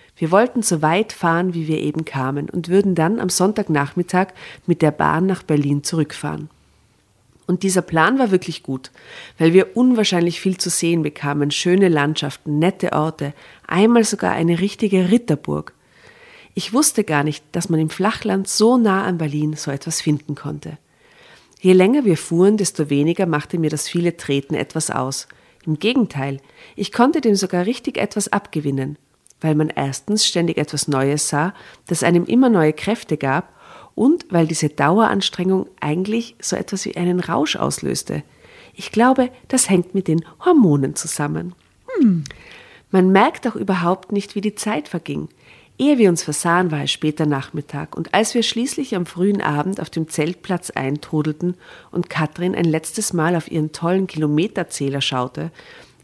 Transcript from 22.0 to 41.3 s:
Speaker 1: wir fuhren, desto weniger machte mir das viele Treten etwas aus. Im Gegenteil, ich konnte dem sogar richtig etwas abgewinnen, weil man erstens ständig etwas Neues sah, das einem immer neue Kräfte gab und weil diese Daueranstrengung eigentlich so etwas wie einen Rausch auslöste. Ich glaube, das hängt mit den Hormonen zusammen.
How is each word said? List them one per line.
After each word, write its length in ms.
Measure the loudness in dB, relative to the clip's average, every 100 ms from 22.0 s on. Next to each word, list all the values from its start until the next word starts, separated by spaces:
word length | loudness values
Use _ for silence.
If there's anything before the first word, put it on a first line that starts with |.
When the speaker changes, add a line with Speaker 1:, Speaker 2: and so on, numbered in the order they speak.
| 2
Speaker 1:
wir 100 | 0
fuhren, 400 | 0 2 4 4
desto 320 | -2 -2 -2
weniger 360 | 2 0 0 0
machte 320 | 0 -2 -2
mir 140 | -2
das 180 | -2 -4
viele 260 | -2 -2 -2
Treten 380 | -2 -2 -2
etwas 360 | -4 -4 -4 -4
aus. 360 | -4 -4 -6 -12 -20 _ _ -6
Im 140 | -2
Gegenteil, 600 | 0 2 0 -2 -6 -8 _ -20 -18 -10
ich 160 | -6
konnte 260 | 2 2 2
dem 140 | 2 2
sogar 300 | 0 -2 -2
richtig 320 | -4 -6 -4
etwas 340 | -4 -4 -2
abgewinnen, 680 | -4 -4 -6 -4 -4 -6 -10 _ _ _ -6
weil 140 | 0 2
man 140 | 0
erstens 560 | -2 -4 -4 -4 -2 0
ständig 300 | 0 0 -2
etwas 300 | -4 -4 -2
Neues 400 | 0 0 0 -2
sah, 260 | 0 -2 -4 -20 -16 -6
das 160 | 0
einem 200 | 2 2 4
immer 240 | 4 4
neue 220 | 6 4
Kräfte 460 | 0 -4 -4 -4 -4
gab 340 | -2 -2 -4 _ -20 -20 -12 0
und 300 | 2 2 0
weil 160 | 0 0
diese 220 | 0 -2
Daueranstrengung 1000 | 0 2 4 2 0 -4 -4 0 0 -2 -8
eigentlich 560 | -4 -2 -2 -4 -6 -10
so 160 | -6 -6
etwas 300 | -4 -6 -6
wie 100 | -4
einen 220 | 0 0
Rausch 360 | -2 -2 -2 -2
auslöste. 680 | -2 -2 -4 -6 -6 -8 -10 _ -20 -20 -20 -16
Ich 160 | -6
glaube, 380 | 2 4 4 0 -4 -4
das 220 | 0 2
hängt 260 | 2 2 -2
mit 120 | 0
den 160 | 0 -2 -4 4
Hormonen 500 | 6 6 4 2 -4
zusammen. 580 | -8 -4 -4